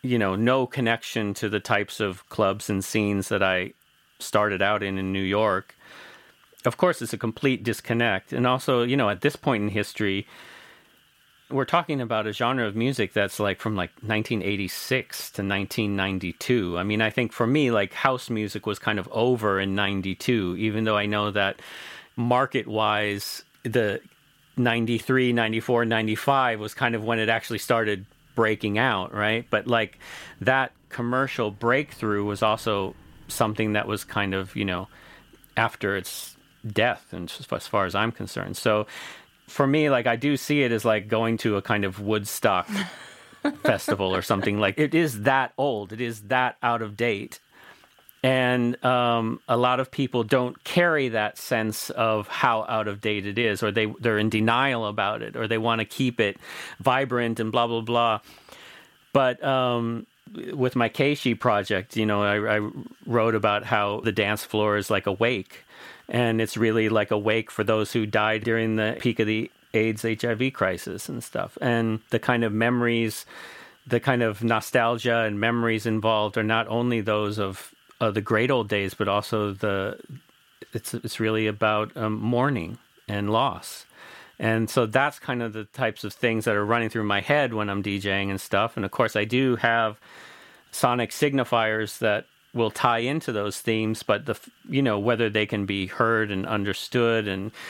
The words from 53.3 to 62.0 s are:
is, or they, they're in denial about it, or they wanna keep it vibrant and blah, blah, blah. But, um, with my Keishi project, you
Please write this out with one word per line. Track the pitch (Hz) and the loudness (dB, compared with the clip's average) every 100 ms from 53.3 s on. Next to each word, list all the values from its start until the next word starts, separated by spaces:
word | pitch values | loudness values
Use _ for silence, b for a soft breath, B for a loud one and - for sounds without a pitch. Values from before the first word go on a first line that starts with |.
| 101 | 0
is, | 117 101 | 0 2
or | 107 | 0
they, | 104 107 107 | 0 -2 0
they're | 117 107 | 0 2
in | 110 | 2
denial | 110 110 120 135 120 107 | 2 4 4 2 0 -4
about | 104 101 110 | -2 -2 -2
it, | 113 113 | -8 -6
or | 110 | -2
they | 113 | 0
wanna | 113 113 | 0 0
keep | 107 - 131 120 | -2 0 -2 2
it | 104 98 B B B B | 0 0 B B B B
vibrant | - 127 135 123 117 113 | 0 2 0 0 -2 -2
and | 110 | 0
blah, | 120 117 | 0 0
blah, | 117 | 0
blah. | 113 120 117 107 B B B B B B B B _ | 0 2 2 0 B B B B B B B B _
But, | 143 131 123 | 2 2 0
um, | - 131 127 120 117 117 - _ - 208 - | 0 2 2 0 -2 -4 -10 _ -16 -12 -8
with | 147 127 123 | 0 0 2
my | 117 | 0
Keishi | - 143 147 127 113 | 2 2 2 0 2
project, | 123 104 98 98 101 | 2 2 2 -2 -2
you | 117 | -2